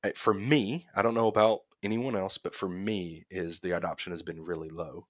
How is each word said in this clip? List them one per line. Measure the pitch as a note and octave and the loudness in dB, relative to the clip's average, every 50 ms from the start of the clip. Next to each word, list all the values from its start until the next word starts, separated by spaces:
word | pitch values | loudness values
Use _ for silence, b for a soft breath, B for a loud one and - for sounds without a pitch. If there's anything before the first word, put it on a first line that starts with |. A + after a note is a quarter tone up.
| - | -4
I, | G2+ | -4
for | - - - A#2 G#2 | -4 0 2 2 4
me, | F2 G#2+ B2+ D3+ C#3+ G#2 G2+ C3+ F3 - _ - | 4 4 4 4 4 4 2 -2 -4 -6 _ 0
I | G2 | 2
don't | G2+ A#2 A#2 | 2 2 4
know | A#2 A2+ A2 | 4 4 4
about | G#2 A2 G#2+ A2+ G#2+ - - _ _ _ | 6 6 6 6 6 2 -4 _ _ _
anyone | - G#2 A2 A#2 B2 C3+ A#2 | -4 -2 -2 0 0 0 -2
else, | G2 F#2+ G2 - | -2 -2 -2 -4
but | - - F2 - | -6 -6 -8 -6
for | - G2+ F#2 | -4 -4 -4
me | F2+ F#2 G2 G#2+ A2 G2 F2 E2+ E2 D#2+ - - | -4 -4 -2 -2 -2 -2 -4 -6 -8 -12 -14 -8
is | - F#2 F2 E2+ E2 - | -6 -6 -4 -4 -6 -6
the | - F2+ F2 | -4 -2 -2
adoption | E2+ F2 D#2+ D#2+ - - F2+ | 0 -2 -2 -4 -6 -8 -8
has | F2 E2 | -8 -8
been | D#2+ F2 E2 D#2+ | -8 -10 -10 -8
really | D#2+ F2 E2+ D#2+ D#2+ D#2 | -6 -6 -6 -6 -6 -8
low. | D#2+ E2+ E2 E2 E2+ F2 - | -8 -8 -8 -8 -10 -14 -16